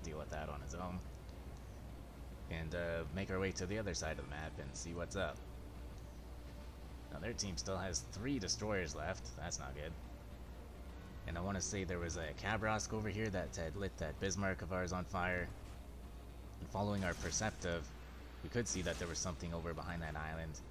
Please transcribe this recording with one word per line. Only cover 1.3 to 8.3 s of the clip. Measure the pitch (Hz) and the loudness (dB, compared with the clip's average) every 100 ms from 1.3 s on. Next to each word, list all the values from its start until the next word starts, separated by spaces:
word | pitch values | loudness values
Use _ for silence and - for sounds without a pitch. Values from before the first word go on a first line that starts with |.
| - - - - - - - - - - - - | -8 -8 -8 -8 -8 -8 -8 -8 -8 -8 -6 -4
And, | 82 80 | -2 0
uh, | 87 85 82 80 | 0 2 2 2
make | 87 98 | 0 2
our | 92 | 4
way | 95 | 4
to | - 90 | 2 2
the | 107 | 2
other | 101 | 2
side | 82 80 67 | 2 2 0
of | |
the | 67 | -2
map | 71 78 - | -4 -4 -4
and | 69 - | -4 -4
see | 82 | -2
what's | 85 82 98 | -2 0 2
up. | 82 67 - - - - - - - - - - - - - - - - - | 2 0 -6 -8 -8 -8 -8 -6 -8 -8 -8 -8 -8 -8 -8 -8 -8 -8 -6
Now, | 73 | -4
their | 101 | -2
team | 117 101 82 | 0 0 0
still | - 95 | 0 2
has | 95 87 - | 2 0 -2
three | 92 123 | -2 2